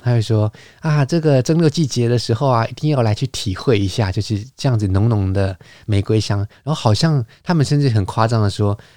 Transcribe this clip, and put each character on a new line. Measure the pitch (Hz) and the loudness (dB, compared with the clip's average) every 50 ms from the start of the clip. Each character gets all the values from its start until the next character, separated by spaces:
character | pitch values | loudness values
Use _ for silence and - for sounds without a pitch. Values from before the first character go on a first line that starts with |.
他 | - 123 | -2 0
会 | 120 113 | 0 0
说 | 104 - 110 107 107 104 - - - - - _ | 0 0 0 0 0 0 -4 -8 -20 -20 -14 _
：“啊， | - 160 151 147 139 | -4 -2 0 0 0
这 | 127 170 170 | 0 0 0
个 | 156 151 139 127 - | 2 2 2 2 2
蒸 | - 160 170 | 2 2 2
馏 | 165 151 | 2 2
季 | - 170 156 | 2 0 -2
节 | 123 - 123 120 117 | -2 0 0 0 2
的 | 123 | 0
时 | 117 - - 117 | 0 0 -2 -2
候 | - 143 135 | 0 0 0
啊， | 123 113 113 | 2 0 0
一 | - 120 | -2 -4
定 | - 151 151 | -4 -2 0
要 | 151 131 113 | 0 2 2
来 | 107 104 | 0 0
去 | - 135 | -2 -4
体 | 123 - - - 101 92 | -6 -6 -6 -6 -6 -6
会 | - - 139 117 101 | -4 0 0 2 2
一 | 98 | 2
下， | 92 - - 107 92 | 0 -2 -2 -2 -2
就 | - 110 101 | -2 -4 -4
是 | - 107 101 110 131 - | -4 -4 -6 -6 -10 -10
这 | - - | -4 -2
样 | 135 123 | 0 0
子 | 107 107 | 0 0
浓 | 92 92 98 107 | 0 0 2 2
浓 | 120 113 104 95 95 | 2 2 0 0 0
的 | 95 98 98 95 92 - - - - - - | 0 0 -2 -2 -4 -8 -14 -20 -20 -12 -6
玫 | - 101 101 | -2 -2 0
瑰 | 95 - 110 110 | 0 0 0 0
香。” | - - 101 101 104 - _ _ - | 0 0 -2 -4 -4 -6 _ _ -6
然 | 139 156 | -6 -4
后 | |
好 | - - 113 | 0 0 0
像 | 104 - 165 165 151 135 113 - - _ - | 2 2 2 2 2 0 -2 -4 -10 _ -4
他 | - 175 | -2 0
们 | 156 135 | 0 0
甚 | - 147 147 | 2 0 2
至 | 143 131 | 2 2
很 | 110 107 92 | 2 0 -2
夸 | - - 113 110 | -2 0 0 0
张 | 113 120 110 | 2 2 2
的 | 104 98 | 0 0
说 | - - 104 101 101 - - - _ | 0 0 -2 -2 -2 -4 -8 -16 _